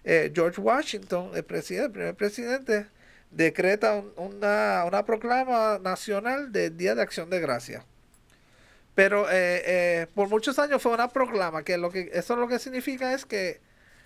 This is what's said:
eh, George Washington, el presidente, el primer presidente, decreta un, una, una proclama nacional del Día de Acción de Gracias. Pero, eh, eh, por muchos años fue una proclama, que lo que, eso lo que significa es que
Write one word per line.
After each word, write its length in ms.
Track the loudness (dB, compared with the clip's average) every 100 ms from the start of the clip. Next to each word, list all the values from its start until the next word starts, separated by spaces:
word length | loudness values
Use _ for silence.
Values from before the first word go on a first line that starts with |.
eh, 280 | 2 2 4
George 260 | 2 0 2
Washington, 720 | 2 2 0 -8 -6 -6 -4
el 100 | -8
presidente, 420 | -6 -8 -6 -4 -4
el 60 |
primer 220 | -4 -8
presidente, 720 | -4 -4 -4 -4 -4 0 -2 -2 _ -20 -20 _
decreta 640 | 2 2 4 2 4 2
un, 180 | 0 -4 -10
una, 680 | -10 -2 0 2 2 2 2
una 180 | 0
proclama 760 | 0 -2 0 0 2 2 2 0
nacional 680 | -2 -4 -2 -2 -2 -4 -4
del 280 | -2 -2 0
Día 160 | 0
de 80 | 0
Acción 260 | -2 -4 -4
de 120 | -2
Gracias. 440 | 0 -2 -4 -14 -16 _ _ _ _ _ _ _ -20 -20 _
Pero, 340 | 4 6 6 4
eh, 320 | 2 2 0 0
eh, 400 | 2 2 0 -2
por 140 | -2 2
muchos 300 | 2 2 0
años 220 | 2 2
fue 120 | 2
una 160 | 0 0
proclama, 540 | 0 0 0 -2 -4
que 140 | -4 -2
lo 140 | -2
que, 200 | -4 -4
eso 220 | -4 -2 -2
lo 120 | 0
que 100 | -2
significa 540 | -4 -6 -6 -4 -2
es 140 | -4 -4
que 340 | -4 -4 -6 _ _ -20 -20